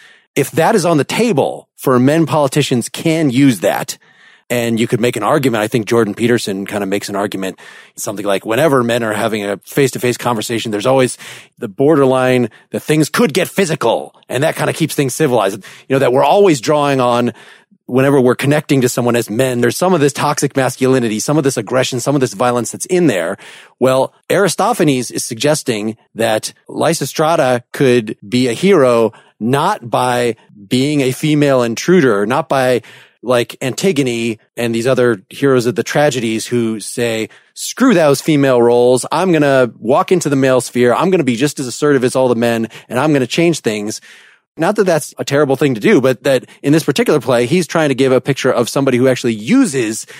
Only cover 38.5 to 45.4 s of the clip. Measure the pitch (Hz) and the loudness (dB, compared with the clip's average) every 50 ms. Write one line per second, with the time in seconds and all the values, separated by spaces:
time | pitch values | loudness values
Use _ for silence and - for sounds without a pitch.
38.5 | 127 120 120 120 120 120 123 123 127 123 - - - 160 185 190 165 151 147 139 | 4 4 4 4 4 4 4 4 2 2 0 -2 -2 0 0 2 2 2 2 4
39.5 | 135 131 127 117 - - - 107 139 180 185 - 190 175 - 151 139 135 135 131 | 4 2 2 0 -2 -8 -2 0 0 0 2 2 0 0 0 0 0 2 2 2
40.5 | 131 123 - - - 123 123 120 110 110 160 190 185 175 143 127 120 110 147 143 | 2 2 0 -2 0 2 2 2 2 2 2 2 2 0 0 0 0 0 -2 -2
41.5 | - - 135 120 - - 151 147 143 127 123 127 - 131 131 123 120 113 120 117 | -2 -6 -8 -8 -6 -2 0 2 2 2 2 0 0 2 2 2 2 0 0 0
42.5 | 117 113 113 - - - - - 110 127 143 156 147 135 123 - - 175 165 175 | 0 -2 -4 -6 -8 -18 -14 -6 -4 -2 0 2 2 0 0 -2 0 0 0 0
43.5 | 156 - - 117 107 107 104 107 - - - - - - - - _ _ _ _ | 0 0 -4 -4 -4 -4 -6 -8 -10 -12 -16 -20 -20 -20 -20 -20 _ _ _ _
44.5 | - - 165 190 214 226 196 180 165 151 - - - - 127 - 143 143 | -6 -4 -2 -2 0 0 2 2 2 0 -2 -6 -10 -10 -6 -2 0 0